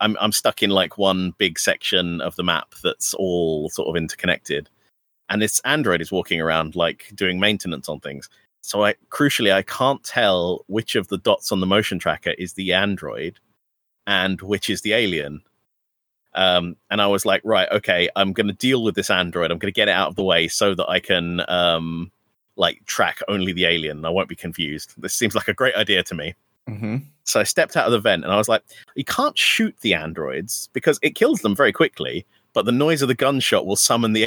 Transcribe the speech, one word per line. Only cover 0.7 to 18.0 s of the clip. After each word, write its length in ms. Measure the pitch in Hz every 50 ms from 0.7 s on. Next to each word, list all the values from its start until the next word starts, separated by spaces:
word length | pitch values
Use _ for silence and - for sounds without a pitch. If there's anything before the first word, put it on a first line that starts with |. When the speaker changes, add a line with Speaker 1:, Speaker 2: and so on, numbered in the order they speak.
Speaker 1:
like, 280 | 98 95 90 82 - -
one 360 | 98 95 92 92 92 92 87 -
big 200 | 101 87 80 -
section 640 | - - 85 - - - - 92 90 87 85 82
of 140 | 69 87 -
the 80 | - 90
map 320 | 90 82 78 - - - - -
that's 300 | 87 - - - - -
all 560 | - 95 92 87 87 85 80 80 78 76 78
sort 180 | - - - -
of 80 | 80
interconnected. 720 | 85 82 80 - - - 90 82 - - - 73 71 - _ _ _ _ _ _ _ _ _ _ _ _ -
And 120 | 98 107
this 200 | 107 104 - -
android 400 | - 127 147 156 135 104 87 82
is 100 | 82 -
walking 300 | 98 92 85 - 87 82
around, 340 | 80 82 80 80 80 82 78
like, 360 | 87 85 82 - - - - 101
doing 240 | - 101 92 90 90
maintenance 480 | 98 107 107 95 - 92 80 69 - -
on 140 | 78 71
things. 280 | - 73 69 69 - - _ _ _ _ _ _
So 220 | - - - 104 104
I, 120 | 104 104 - _ -
crucially, 420 | - - 147 143 - - 120 101 95
I 80 | 98
can't 420 | 98 - - - 127 135 139 - -
tell 640 | - - 127 117 101 92 90 85 90 90 - - -
which 280 | 95 110 113 - -
of 120 | 117 95 -
the 100 | 101 90
dots 340 | - 110 101 - - - 107
on 80 | 95
the 40 | 92 92
motion 320 | 98 107 104 - 98 87
tracker 320 | - 85 76 - - 85
is 220 | 80 - 90 87 -
the 200 | - 95 92 87
android 680 | 92 101 101 98 90 78 71 53 57 73 87 - _ _ _ _ _ _ _ _ _ _ _ _ _ - 101
and 340 | 101 92 92 95 95 85
which 280 | 98 95 104 95 - -
is 120 | 98 -
the 120 | - 107 107
alien. 480 | 120 117 98 87 78 73 71 73 76 - _ _ _ _ _ _ _ _ _ _ _ _ _ _ _ _ _ -
Um, 400 | 90 95 92 90 90 87 87 82 - _ -
and 120 | 101 104
I 60 | 101 101
was 180 | 101 98 -
like, 160 | 107 95 - -
"Right, 240 | 107 110 95 92 -
okay, 380 | - 107 - - 92 87